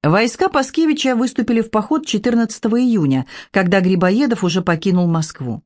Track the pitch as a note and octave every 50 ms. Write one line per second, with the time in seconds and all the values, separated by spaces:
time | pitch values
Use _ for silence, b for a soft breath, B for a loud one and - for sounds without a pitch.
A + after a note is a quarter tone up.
0 | - D3 E3 G3+ A3+ A#3+ - - F#4 F#4+ - C#4 C4+ C4+ - D#4+ E4 D#4 D4+ D4+
1 | - C4 B3+ A3+ B3+ B3 - - A#3+ - A#3 A3+ A3 A3+ - G#3+ G#3 - D#4 D#4
2 | D#4 - - G#3 G#3 B3 A#3+ A#3 A3+ A3 - - - A3 A3 A#3+ B3+ B3 A3+ G3+
3 | D3+ C#3 C3+ C3 B2+ B B B B B - G3 F#3 F3 F#3+ G3 F3+ F#3 F#3+ F3
4 | F#3 F3+ G3 A#3 D4 B3+ A#3 - - F3 D#3+ F#3+ F3+ - E3+ D#3+ - G3 F3+ F3+
5 | F3 E3+ E3 D#3+ D#3+ D#3+ - - C3+ A#2+ A2 - _